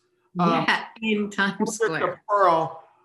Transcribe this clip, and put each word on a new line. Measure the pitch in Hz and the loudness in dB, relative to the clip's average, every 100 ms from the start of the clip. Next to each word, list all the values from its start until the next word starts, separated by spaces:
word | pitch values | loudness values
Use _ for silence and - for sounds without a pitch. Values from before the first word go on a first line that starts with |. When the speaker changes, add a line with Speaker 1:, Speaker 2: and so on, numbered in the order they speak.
| _ _ _ 175 | _ _ _ 0
Speaker 1:
Um, | 170 160 196 | 2 2 2
Speaker 2:
Yeah, | 190 - - | -2 -4 -8
in | 220 208 208 | -2 -2 -2
Times | - 196 - | -2 -2 -2
Speaker 1:
portraits | 214 - | -4 -2
Speaker 2:
Square. | 220 156 180 | -2 0 -4
Speaker 1:
of | - - | -4 -2
Pearl | 202 180 165 156 - - _ | 2 4 4 0 -8 -20 _